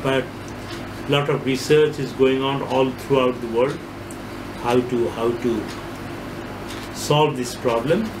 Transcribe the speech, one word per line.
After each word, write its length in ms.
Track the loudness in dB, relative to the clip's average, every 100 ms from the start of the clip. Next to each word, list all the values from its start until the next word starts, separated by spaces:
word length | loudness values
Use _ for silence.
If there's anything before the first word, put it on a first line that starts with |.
But 220 | 2 0 0 -10 -12 -10 -10 -10 -10 -10 0
lot 220 | 2 2
of 160 | 0 0
research 540 | -2 4 6 6 2
is 120 | -6
going 280 | 4 4 4
on 220 | 0 -2
all 280 | 0 2 2
throughout 480 | 0 2 4 4 0
the 80 | -2
world, 300 | 2 2 0 -10 -12 -12 -10 -10 -10 -10 -6
how 180 | 2 2
to, 280 | 4 0 0
how 200 | 0 -2
to 320 | 0 0 0 -4 -8 -10 -10 -10 -10 -10 -10 -10 -10 -10 -10 -10 -8
solve 420 | 2 4 4 2
this 180 | -6 -2
problem. 540 | 0 0 2 2 0 -6